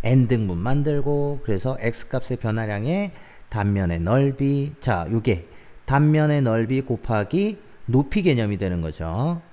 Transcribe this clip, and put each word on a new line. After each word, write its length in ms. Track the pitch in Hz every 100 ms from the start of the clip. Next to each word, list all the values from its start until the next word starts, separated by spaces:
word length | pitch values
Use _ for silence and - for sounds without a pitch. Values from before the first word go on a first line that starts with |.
N 240 | 117 131 120
등분 320 | 120 104 85
만들고, 840 | 104 139 147 147 143 147 143 143
그래서 320 | - 98 131 131
X값의 600 | 113 113 - 131 - 123
변화량의 760 | 113 110 110 101 117 185 202 - - - -
단면의 500 | 110 104 98 92 82
넓이, 720 | 85 127 139 135 139 143 143 147
자, 260 | - 95 82
요게 340 | 113 110 90 - - - -
단면의 580 | - 135 151 156 151 147
넓이 380 | 127 113 113 131
곱하기 800 | 135 117 - 110 101 175 202 208 - - -
높이 360 | 123 139 214
개념이 340 | 180 127 107 101
되는 240 | 95 90
거죠. 600 | 80 76 80 90 147 170 -